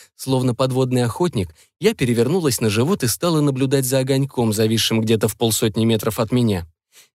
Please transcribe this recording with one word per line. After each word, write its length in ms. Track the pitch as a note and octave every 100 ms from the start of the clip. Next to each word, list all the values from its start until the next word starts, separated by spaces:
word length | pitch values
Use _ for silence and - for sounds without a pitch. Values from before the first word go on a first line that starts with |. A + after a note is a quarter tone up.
| - -
Словно 360 | C3 C3 B2+
подводный 500 | A#2 C3 B2+ B2+ B2
охотник, 520 | A#2+ - F3 A#2 F2 - _ -
я 140 | G3
перевернулась 680 | A#3 A#2+ A#2 A#2 F#3 D#3 A#2
на 100 | A2+
живот 340 | G#2 C3+ G3
и 40 | A#2
стала 320 | - F3 D#3
наблюдать 460 | D3 C3 C3+ C#3 B2+
за 140 | C3
огоньком, 520 | C3 C3+ C#3 - A#2
зависшим 480 | G#2+ A2 A2+ - A2+
где-то 300 | A2 A2+ A2+
в 80 | -
полсотни 480 | A#2 A2 A2+ A2+ A2+
метров 340 | A2 A2 G#2
от 140 | A2
меня. 340 | B2 A#2 F#2 E2 _ _ - -